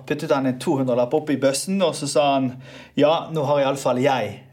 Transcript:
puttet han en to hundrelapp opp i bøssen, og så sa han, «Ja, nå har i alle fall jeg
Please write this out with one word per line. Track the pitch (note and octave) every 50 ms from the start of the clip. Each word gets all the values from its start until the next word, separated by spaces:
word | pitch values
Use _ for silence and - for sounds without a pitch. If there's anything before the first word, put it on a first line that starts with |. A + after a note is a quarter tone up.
| -
puttet | - D3+ D3 E3 D3+
han | D3+ C3+ C3+
en | C3 B2 B2+
to | - - D#3 C3
hundrelapp | C3 B2+ A#2+ A#2+ B2 A#2+ D#3
opp | D#3 D3+ D3+
i | C#3+
bøssen, | B2 C#3+ C3+ C3+ - - F#3+ F#3+ G3
og | F#3 D#3 C#3
så | - D3 C#3
sa | - D#3 D3 C#3+ C#3
han, | C3+ C3 B2 - - - - - - - - _
«Ja, | - C#3+ D3 E3 D#3+ - D#3
nå | D#3+ D#3 C#3+
har | B2+ D3 C#3+
i | C#3
alle | C3+ C#3
fall | C#3 - C#3 B2 B2
jeg | C3 C#3 C3+ B2 G#2+ G2+ G2+ - - -